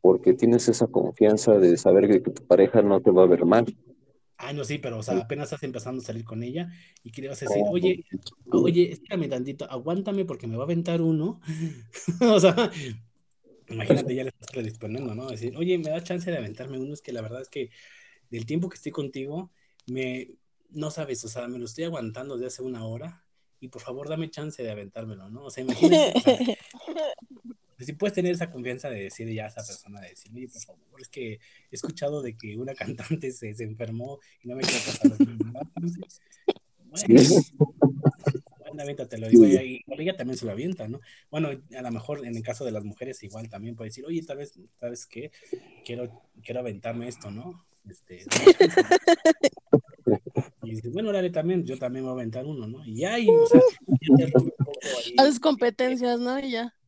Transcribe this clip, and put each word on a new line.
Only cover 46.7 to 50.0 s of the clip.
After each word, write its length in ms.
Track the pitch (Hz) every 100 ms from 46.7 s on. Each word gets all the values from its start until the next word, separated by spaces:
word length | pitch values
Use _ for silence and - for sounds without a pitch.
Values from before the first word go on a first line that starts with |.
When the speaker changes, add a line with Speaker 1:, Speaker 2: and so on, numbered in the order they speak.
| 101 117 117 120
Speaker 2:
esto, 240 | 117 107
¿no? 340 | 101 175 175 _ _ -
Este, 360 | - _ - -
dame 260 | - - 349
chance". 400 | 370 - - 349 - 339 320 320 277 - _ 135 - -